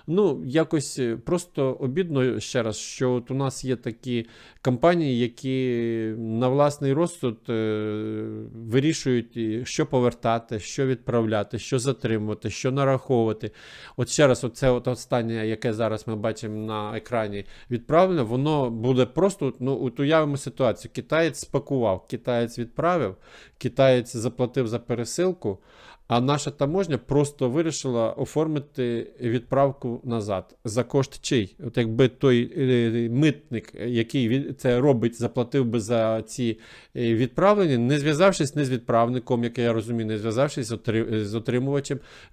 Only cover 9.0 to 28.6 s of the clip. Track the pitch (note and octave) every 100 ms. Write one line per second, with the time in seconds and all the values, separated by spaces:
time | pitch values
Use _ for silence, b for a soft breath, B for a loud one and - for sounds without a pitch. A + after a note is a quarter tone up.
9 | C#3 A#2+ A#2 A#2 A2 A2+ - - D#3 C3
10 | B2 A#2+ A#2 A2+ - G#2+ - - C3 B2
11 | - A#2 A2 G#2+ G2+ A2+ - C3 B2+ A#2+
12 | A2+ A2 G#2+ G#2+ A2+ - C3 C#3 C3+ C3
13 | - B2 A2+ G#2+ A2 B B B B B
14 | A#2+ - C#3+ B2 A#2+ - C3 B2 B2+ B2
15 | - B2+ A2+ A2+ A2 A2 B2 G#2+ A2 G#2+
16 | - A2 A2+ G#2+ A2 G#2+ A2 G#2+ G#2 A2+
17 | - A#2+ G#2+ G2+ - B B A#2+ - D#3+
18 | F#3+ E3+ A2 B2+ D3 D3+ B2 A2+ A#2+ B2+
19 | B2 D#3 G3 - C3+ - B2+ C#3 C3+ C3
20 | C#3+ D#3+ D3+ C#3 C#3+ - B2 G2 - -
21 | - D#3 E3 - - C#3 - C3+ A2 F#2
22 | - A#2 - A#2+ A#2 A#2+ A#2 - E3 F3+
23 | G#2 F#2+ B B B - B2 - C3+ B2+
24 | A2+ A#2 A#2 A#2 A#2+ C#3 A#2 A#2 - A#2
25 | A#2 - F#3 F3+ A2 F#2+ B B B B
26 | - A#2+ B2+ C#3+ D3 - C#3+ F3+ F3 C#3
27 | - C#3+ C#3+ - B2+ C#3+ E3 D3+ C3+ A#2
28 | A2+ - C3+ D3+ D#3+ D3